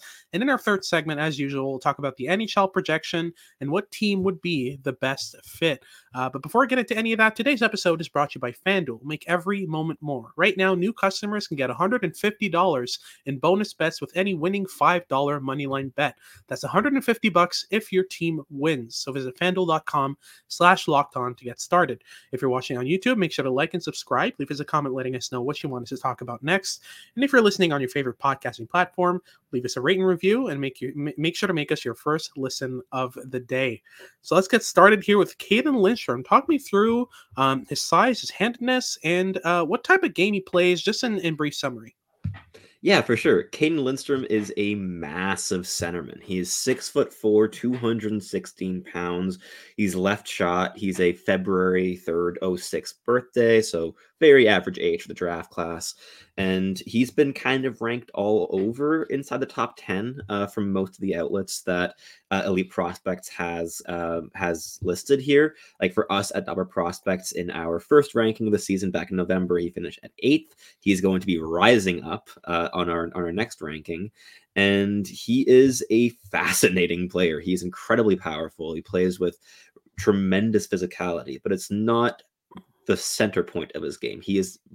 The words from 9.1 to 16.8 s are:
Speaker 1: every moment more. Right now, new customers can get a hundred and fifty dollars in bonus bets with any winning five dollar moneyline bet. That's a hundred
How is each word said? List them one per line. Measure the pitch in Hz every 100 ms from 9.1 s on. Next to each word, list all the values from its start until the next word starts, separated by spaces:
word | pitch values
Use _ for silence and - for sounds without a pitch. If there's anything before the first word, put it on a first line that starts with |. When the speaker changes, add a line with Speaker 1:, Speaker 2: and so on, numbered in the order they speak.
| 151 -
Speaker 1:
every | 175 175 202 180
moment | 156 160 -
more. | 147 131 113 -
Right | 202 190
now, | 190 185
new | 190
customers | - 190 - 208 208 -
can | 143
get | 127
a |
hundred | 120 190 247
and | 170 -
fifty | 208 208 202
dollars | 165 185 139 123 - - - -
in | 135
bonus | 160 196 202
bets | - 156 -
with | 139 175
any | 196 170
winning | 170 202 190
five | - 147 175 -
dollar | 135 143 143
moneyline | 135 139 139 135 135 139
bet. | 143 - - - _
That's | 127
a | -
hundred | 180